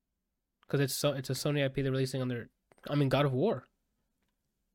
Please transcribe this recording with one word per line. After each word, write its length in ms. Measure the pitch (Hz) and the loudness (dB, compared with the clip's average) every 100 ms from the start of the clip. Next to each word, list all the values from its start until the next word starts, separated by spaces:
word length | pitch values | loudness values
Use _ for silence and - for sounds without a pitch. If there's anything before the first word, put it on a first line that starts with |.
| _ _ _ _ _ _ - | _ _ _ _ _ _ -4
'Cause 140 | 139 | 0
it's 140 | 135 | 0
so, 180 | - 147 | 0 -2
it's 180 | 139 131 | -2 -4
a 40 | |
Sony 300 | 131 156 147 | -2 0 0
I 40 | 135 | 0
P 140 | 135 | 0
they're 100 | 135 | -2
releasing 280 | 131 131 135 | 0 0 -2
on 80 | 127 | -2
their, 200 | 120 - _ _ _ - | -4 -8 _ _ _ -4
I 40 | 147 | 0
mean, 120 | 135 | 2
God 180 | 131 147 | 4 2
of 60 | |
War. 360 | 127 160 139 - _ _ _ _ _ _ _ _ _ _ | 2 0 -2 -8 _ _ _ _ _ _ _ _ _ _